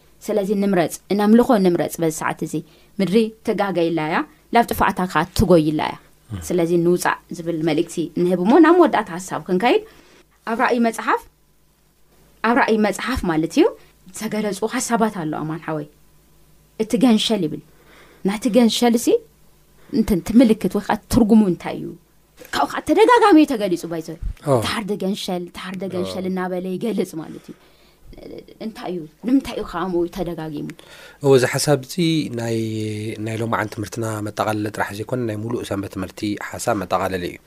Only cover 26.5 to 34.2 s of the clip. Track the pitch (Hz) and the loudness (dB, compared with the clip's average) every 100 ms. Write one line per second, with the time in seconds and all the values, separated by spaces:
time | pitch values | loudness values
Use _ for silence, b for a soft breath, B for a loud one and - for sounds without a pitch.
26.5 | 180 185 185 226 202 185 160 156 165 - | -6 -6 -6 -4 -4 -4 -6 -12 -14 -18
27.5 | - b b b b - - - - - | -20 b b b b -20 -20 -18 -18 -18
28.5 | - 220 214 247 180 156 _ 202 269 - | -14 -14 -12 -10 -10 -10 _ 0 0 0
29.5 | 226 208 175 185 175 175 190 180 165 160 | -10 -8 -6 -4 -2 -2 -4 -8 -6 -8
30.5 | 147 156 - B B B B 139 135 120 | -8 -10 -12 B B B B 4 4 4
31.5 | 139 - 143 127 - 165 160 - 117 117 | 0 2 0 0 -2 0 0 -2 -6 -4
32.5 | 113 113 110 107 107 110 107 110 110 117 | -2 -2 -4 -4 -6 -8 -8 -6 -4 -2
33.5 | 107 107 - 101 - 110 107 | -2 -4 -6 -10 -6 -6 -6